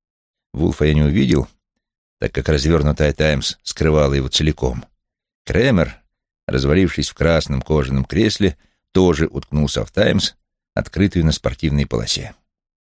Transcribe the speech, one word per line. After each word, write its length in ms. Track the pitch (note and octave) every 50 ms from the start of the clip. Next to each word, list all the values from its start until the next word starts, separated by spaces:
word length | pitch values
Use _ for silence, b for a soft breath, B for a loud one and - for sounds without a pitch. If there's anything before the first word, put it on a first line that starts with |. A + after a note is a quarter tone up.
| _ _ _ _ _ _ _ _ _ _ -
Вулфа 320 | - D#2 F2 D#2 - D2
я 100 | D2+ D2+
не 80 | D2+ D2+
увидел, 460 | D2 D2 G2+ C2+ B1+ - D2 C2 - _ _ _ _ _ _ _ _ _ _ _ _ _ _
так 140 | - A1 -
как 160 | C2+ C2 -
развернутая 640 | D#2 D2 C2 D#2 E2+ D#2+ C#2+ D2+ C#2+ - D#2 D2 C#2+
«Таймс» 440 | - D2+ D#2 D2+ C#2 - - - - -
скрывала 520 | - - - D#2 D#2 D#2 D#2 D2 C#2 C#2
его 140 | C#2 C2 B1+
целиком. 560 | - - D#2+ D#2 D2 - - B1+ A#1+ A#1+ - - _ _ _ _ _ _ _ _ _ _ _
Кремер, 580 | - - F#2 A#2 C3+ A#3 F2+ D#2 - - - _ _ _ _ _ _ _ _ _
развалившись 640 | - - C2+ C2+ C#2 D2 F#2 F#2+ E2+ - - C#2+ -
в 60 | -
красном 480 | - - E2 E2 D#2+ - - C#2+ C2+ C2+
кожаном 420 | - D#2 D2+ C#2 B1+ C2+ C2+ C2
кресле, 520 | - - E2 A2+ A2+ - - G2+ F#2 - - _ _ _ _ _ _ -
тоже 340 | F#2 F#2 F2+ E2 D2 D#2+
уткнулся 580 | - - C2+ C2 - - D2 D2+ C#2+ - A#1+ A1+
в 60 | -
«Таймс», 440 | - - G#2+ - - G2+ - - - _ _ _ _ _ _ _ -
открытую 500 | - - - - - G2 G2+ - F2+ E2
на 80 | D#2+ D2
спортивной 540 | - - - B1+ - - D#2 C#2+ C#2+ C#2
полосе. 480 | - A#1+ A#1 A1+ - - - - - - _ _ _ _ _ _ _ _ _